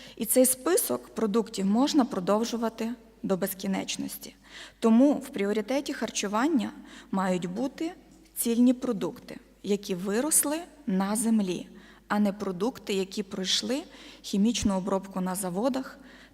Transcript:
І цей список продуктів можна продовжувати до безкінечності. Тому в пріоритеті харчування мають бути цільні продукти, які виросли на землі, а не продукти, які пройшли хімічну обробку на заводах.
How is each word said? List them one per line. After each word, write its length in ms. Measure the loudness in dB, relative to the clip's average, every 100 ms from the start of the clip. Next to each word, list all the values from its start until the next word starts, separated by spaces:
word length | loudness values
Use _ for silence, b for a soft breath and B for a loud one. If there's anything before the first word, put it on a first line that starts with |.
| B B
І 100 | 2
цей 200 | 4 4
список 640 | 4 2 2 2 -4 -6
продуктів 580 | -2 0 2 0 0 2
можна 400 | 4 4 4 2
продовжувати 880 | 0 2 2 2 -2 -4 -4 -6 -6 -14 -8
до 140 | -2 0
безкінечності. 1000 | -2 -4 -2 -2 -4 -6 -8 -10 -16 -20 B B B B
Тому 340 | 6 8 8
в 160 | 4 -2
пріоритеті 640 | -4 -2 -2 0 -2 -2
харчування 760 | -6 -6 -4 -2 0 2 2 0 -6 B B B
мають 340 | -2 0 0 -2
бути 460 | -4 -6 -4 -8 -8 -20 -20 -16 -4
цільні 380 | 0 6 6
продукти, 680 | 4 0 -2 -4 -8 -16 -18 -20 _
які 320 | -2 -2 -2 -6
виросли 640 | -2 -2 2 2 2 -4 -8 -12 -2
на 280 | 0 0 0
землі, 520 | 2 2 2 -4 -8 B B B -4
а 120 | 0
не 140 | 0
продукти, 600 | 0 -6 -2 -4 -4 -4
які 300 | -4 -2 -6
пройшли 600 | -8 -6 -2 -2 -2 -4 -6 B B B
хімічну 560 | -4 2 2 2 0 0
обробку 440 | 0 -2 -4 -6
на 140 | -4 -4
заводах. 640 | -4 -2 -2 -2 -8 -14 B B B